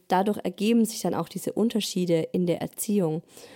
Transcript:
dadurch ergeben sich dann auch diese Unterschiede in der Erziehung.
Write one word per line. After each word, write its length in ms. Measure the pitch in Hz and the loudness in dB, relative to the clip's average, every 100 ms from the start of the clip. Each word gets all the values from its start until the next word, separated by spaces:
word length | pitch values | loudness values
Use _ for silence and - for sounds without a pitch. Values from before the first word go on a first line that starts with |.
| _ | _
dadurch 320 | 185 202 208 | 2 2 0
ergeben 420 | - 180 208 233 220 | -4 -2 2 4 2
sich 160 | - | 0
dann 120 | 180 | -4
auch 160 | - 165 | -2 -4
diese 240 | 180 - | -6 -6
Unterschiede 760 | - 226 220 - 185 175 165 - | 0 0 0 -2 -2 2 2 2
in 120 | 185 175 | 0 0
der 160 | 165 | 0
Erziehung. 600 | 165 - - 208 165 160 - - - | -4 -6 0 2 2 -2 -8 -20 -20